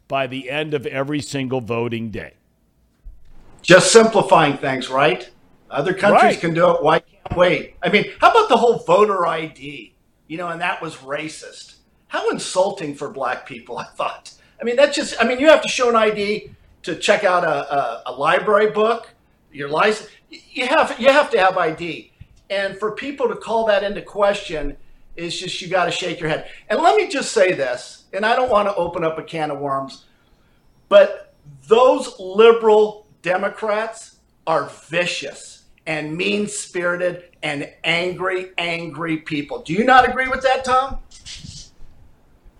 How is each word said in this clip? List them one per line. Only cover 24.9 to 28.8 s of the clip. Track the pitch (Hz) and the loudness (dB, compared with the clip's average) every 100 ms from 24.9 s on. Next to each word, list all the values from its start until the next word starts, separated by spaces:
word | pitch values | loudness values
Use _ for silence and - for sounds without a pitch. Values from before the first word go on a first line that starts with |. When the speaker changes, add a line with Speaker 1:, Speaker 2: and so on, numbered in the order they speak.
| - - - | -20 -20 -12
Speaker 2:
is | 170 165 | -10 -10
just, | 185 - | -10 -10
you | 180 | -4
gotta | 180 170 | 0 0
shake | - 180 165 | -2 -6 -6
your | 160 | -4
head. | 151 - - - | -4 -6 -14 -6
And | 220 | 2
let | 330 427 | 4 4
me | 359 | 2
just | 277 233 | -2 -2
say | 220 185 | 2 2
this, | 160 131 123 - - _ | 2 -2 -6 -10 -20 _
and | 185 214 | -4 0
I | 247 | 0
don't | 254 | 2
wanna | 208 202 | 2 2
open | 202 | -2